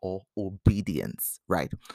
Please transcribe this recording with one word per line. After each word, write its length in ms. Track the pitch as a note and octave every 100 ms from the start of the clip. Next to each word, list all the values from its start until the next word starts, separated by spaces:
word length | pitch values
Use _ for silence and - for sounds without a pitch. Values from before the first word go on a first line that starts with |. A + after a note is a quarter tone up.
or 220 | F#2 F#2+ - -
obedience, 1000 | G2 G2 - G#2 G2+ D2 G1+ - - - -
right? 240 | F#2 C#2 - -